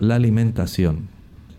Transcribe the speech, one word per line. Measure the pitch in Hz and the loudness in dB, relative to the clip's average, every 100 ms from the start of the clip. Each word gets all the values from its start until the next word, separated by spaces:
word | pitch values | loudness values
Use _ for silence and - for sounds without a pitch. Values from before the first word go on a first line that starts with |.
la | 107 120 | 0 2
alimentación. | 117 107 113 107 92 - 87 78 - - - - - | 2 2 0 -2 -4 0 0 -2 -8 -16 -20 -20 -20